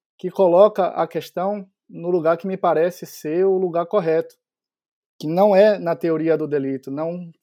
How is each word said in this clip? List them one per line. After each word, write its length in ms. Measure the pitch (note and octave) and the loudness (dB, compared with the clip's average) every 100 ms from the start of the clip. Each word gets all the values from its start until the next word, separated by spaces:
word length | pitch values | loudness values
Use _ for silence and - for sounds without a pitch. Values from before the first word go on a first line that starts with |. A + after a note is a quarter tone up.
| _ _ | _ _
que 100 | F3+ | -8
coloca 600 | F3+ F#3 F3 G#3 G#3 F3 | 0 4 6 6 4 -4
a 180 | - E3 | -2 -4
questão 600 | E3 - F3+ F#3+ G#3 F#3+ _ _ | -6 -10 -6 -6 -6 -10 _ _
no 220 | E3 E3+ | -10 -2
lugar 260 | F3+ D#3+ E3 | 0 2 0
que 80 | F#3+ | -2
me 120 | F#3+ | -4
parece 500 | F3+ D#3 F3 F3+ D#3 | -2 0 -2 -4 -16
ser 360 | - D3+ E3 G3 | -12 -6 0 0
o 120 | F#3 | 0
lugar 280 | F#3 E3 E3+ | -2 -4 -2
correto, 480 | G#3 E3 D#3+ E3 _ _ _ _ _ _ _ _ - | -2 0 -2 -2 _ _ _ _ _ _ _ _ -12
que 80 | D3+ | -4
não 280 | E3+ G#3 F#3+ | 2 4 6
é 220 | G#3+ F#3+ | 4 4
na 180 | E3+ E3 | -2 -4
teoria 400 | E3+ D#3+ D#3+ D#3 | -2 -2 0 -2
do 120 | D3+ | -2
delito, 420 | D3 C3+ C3+ C3+ | -4 -4 -6 -8
não 400 | C#3 D#3+ F3 E3+ - | -8 -8 -8 -14 -18